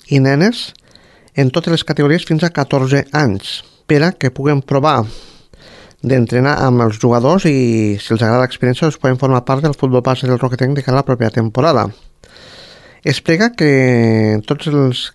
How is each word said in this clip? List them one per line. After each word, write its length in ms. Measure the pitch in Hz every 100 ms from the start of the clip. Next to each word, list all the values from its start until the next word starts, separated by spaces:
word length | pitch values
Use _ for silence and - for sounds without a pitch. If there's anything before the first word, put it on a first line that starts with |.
| -
i 120 | 139
nenes 540 | 135 139 196 240 - - _ _ _ _ _ -
en 140 | 131
totes 200 | 170 170
les 120 | 165
categories 420 | - 151 147 165 -
fins 180 | 156
a 80 | 170
catorze 540 | 151 139 139 131 139 -
anys, 520 | 151 139 98 - - - _ -
per 160 | 147
a 80 | 165
que 200 | 180 131
puguen 300 | - 139 143
provar 420 | - 143 151 135 110 - - - _ - - - - _
d'entrenar 560 | 131 127 113 120 135 147
amb 180 | 131 123 117
els 140 | 107
jugadors 460 | 123 120 127 185 175
i, 480 | 135 123 113 107 101
si 140 | -
els 80 | 113
agrada 240 | 117 123 127
l'experiència, 420 | - 123 127 165
doncs, 120 | -
poden 180 | 135 127
formar 240 | 135 131 123
part 160 | 135
del 120 | 156 139
futbol 280 | 135 127 120
base 220 | 127 127
del 120 | 123
Roquetenc 380 | 131 123 131 143
de 60 |
cara 160 | 131 131
a 20 |
la 60 | 139
propera 240 | 123 113
temporada. 580 | 113 113 117 156 135 107 - - _ - - - - - - - -
Es 180 | 165 135
prega 300 | - 165 226 240
que 840 | 156 139 127 123 117 110 110 107 104
tots 200 | 143 -
els 380 | 147 135 123 -